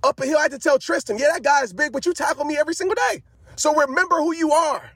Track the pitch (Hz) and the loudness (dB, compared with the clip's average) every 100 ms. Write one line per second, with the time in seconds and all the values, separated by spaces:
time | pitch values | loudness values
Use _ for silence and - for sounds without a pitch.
0 | 262 294 262 302 302 269 - 269 - 330 | 0 0 0 2 0 0 0 0 0 -4
1 | - 214 285 339 277 285 254 180 302 269 | -4 0 0 0 2 0 0 -4 -4 -2
2 | 339 349 330 - 294 294 311 339 381 427 | -4 -2 -2 -2 -2 -2 -2 -2 -2 0
3 | 440 - - _ - - 311 302 285 269 | -2 -2 -10 _ -20 -4 0 2 2 2
4 | 359 349 311 320 320 294 320 254 - | 2 2 0 0 2 4 2 -2 -8